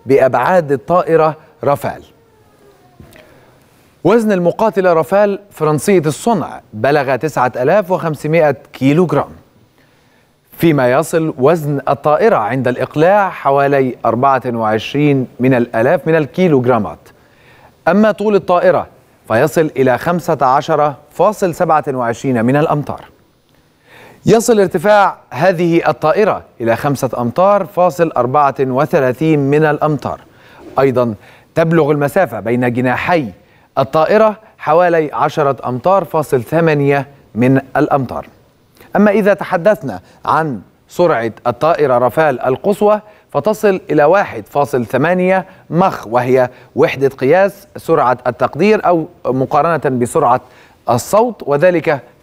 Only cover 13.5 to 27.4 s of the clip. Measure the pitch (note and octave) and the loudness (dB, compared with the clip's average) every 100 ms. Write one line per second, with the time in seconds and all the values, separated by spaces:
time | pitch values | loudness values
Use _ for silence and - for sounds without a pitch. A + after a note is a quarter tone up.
13.5 | C#3 C#3 C#3 C3 A2+ A2+ A2+ C#3 C3 B2+ | 0 2 0 -2 -2 -2 0 2 0 -2
14.5 | A#2 G#2+ A2 - C#3+ D3 C3+ B2 - B2+ | -4 -2 -2 -4 -2 0 0 -2 -2 0
15.5 | B2+ A#2+ A2+ A#2+ F3 D#3+ D#3+ C#3+ - F#3 | 2 0 0 0 0 0 0 -2 0 2
16.5 | C#3 B2 A#2+ F2+ D2+ - _ _ _ _ | 2 2 0 -2 -10 -20 _ _ _ _
17.5 | - - _ - G3+ G#3+ G#3 G#3 G3 - | -20 -20 _ 0 2 2 0 0 0 2
18.5 | F3 F3+ C#3 F2+ _ _ _ - A2+ D3+ | 2 2 2 -2 _ _ _ -2 0 2
19.5 | E3+ D#3 C3 B2+ A#2+ E3 F3 - D3 C3+ | 0 0 0 0 0 -2 -4 -2 -2 0
20.5 | C#3 D3+ D3+ D3+ C3+ - - F#3 G#3 F#3 | 0 0 0 0 -4 -10 -2 0 0 -4
21.5 | D3+ E3+ D3+ D3 C3 A#2 A2 C#3 B2 A#2 | -2 0 0 -2 -4 -4 -4 -2 0 2
22.5 | C#3+ D#3+ D3+ C3 - - _ _ _ _ | 2 0 -2 -4 -10 -16 _ _ _ _
23.5 | _ _ _ _ - - - - A3 A#3 | _ _ _ _ -20 -20 -6 2 2 4
24.5 | A3 F#3 F3+ G3+ G#3 F#3 - - A#2+ F3+ | 2 2 0 2 4 2 -2 -12 -2 0
25.5 | E3+ F3 E3 - - D#3 E3 G#3 G2 - | 2 2 2 0 0 0 2 0 -2 -8
26.5 | - A#2 A2+ D3 C3+ C3 - A#2+ A#2+ | -6 -2 -2 -2 -4 -4 -4 -4 0